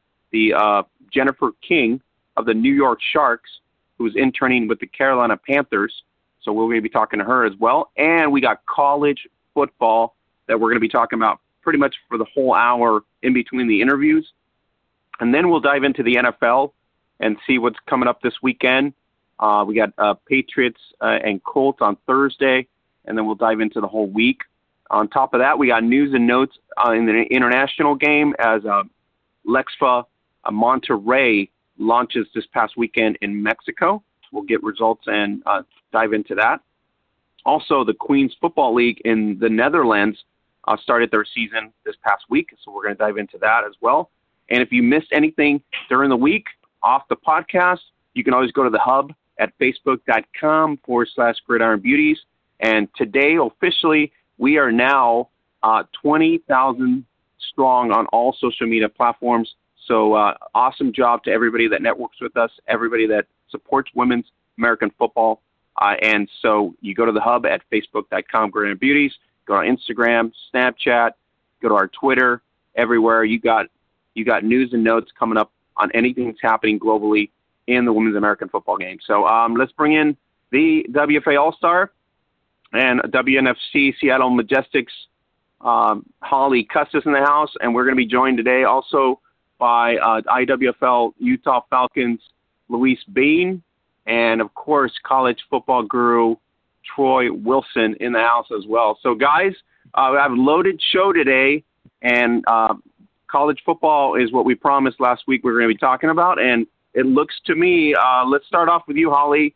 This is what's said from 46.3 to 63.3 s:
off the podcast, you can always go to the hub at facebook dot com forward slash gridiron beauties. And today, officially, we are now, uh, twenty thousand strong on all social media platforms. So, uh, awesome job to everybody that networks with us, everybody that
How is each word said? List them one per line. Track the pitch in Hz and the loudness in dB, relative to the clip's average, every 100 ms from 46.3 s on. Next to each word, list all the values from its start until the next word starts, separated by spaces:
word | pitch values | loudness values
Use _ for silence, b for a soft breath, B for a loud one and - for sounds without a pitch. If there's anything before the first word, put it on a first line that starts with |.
| 214 - - _ - | 0 -6 -20 _ -2
off | 110 127 - | 0 0 -2
the | 123 | -6
podcast, | - 160 - 180 180 180 - _ _ 127 | 0 -2 0 0 0 0 -8 _ _ -4
you | 120 | 0
can | |
always | 127 127 | 0 0
go | 139 127 | 0 0
to | |
the | 107 | 0
hub | 117 135 139 - _ - | 2 0 -2 -10 _ -6
at | 107 - | -6 -2
facebook | 127 - 139 123 - | -4 -2 -4 -4 -2
dot | 113 - - | -2 -4 -6
com | 151 156 156 143 | 0 2 0 -4
forward | - 120 117 - | -4 -2 -2 0
slash | 117 113 | -2 -2
gridiron | - 117 113 107 | -4 0 0 0
beauties. | 110 147 151 156 _ _ _ - | 0 0 0 -2 _ _ _ -4
And | 110 110 101 - | 0 0 -2 -6
today, | 120 135 143 165 | -4 0 2 2
officially, | 120 - 185 - 160 156 147 _ _ - | -2 -2 -4 -2 0 0 0 _ _ -4
we | 131 151 | 0 2
are | 131 | 2
now, | 113 131 139 120 117 123 _ _ - | 2 2 2 2 0 -4 _ _ -4
uh, | 110 110 - | 0 0 -2
twenty | - 147 156 160 165 | -6 -2 2 2 0
thousand | - 131 135 123 127 127 123 _ _ - | -2 0 0 0 -2 -2 -6 _ _ -18
strong | - - 131 127 120 | -12 -2 0 2 2
on | 107 - | 0 0
all | 117 123 | 0 -2
social | - 123 - 113 | -2 -6 -4 -2
media | 113 107 | -2 -2
platforms. | - 120 - 120 117 113 - _ _ - | 0 -2 0 -2 -2 -2 -12 _ _ -2
So, | 113 107 107 | 2 2 2
uh, | 104 - - | 2 -2 -4
awesome | 110 127 - 135 | 0 0 0 -4
job | 110 120 120 | 0 0 0
to | - | -2
everybody | 110 117 113 113 | 0 0 0 0
that | 87 | 0
networks | 113 - - - | -2 -4 -8 -12
with | 123 120 | -8 -4
us, | 113 _ - | -4 _ -6
everybody | 113 117 117 110 | -4 -2 0 0
that | 104 - | 0 -4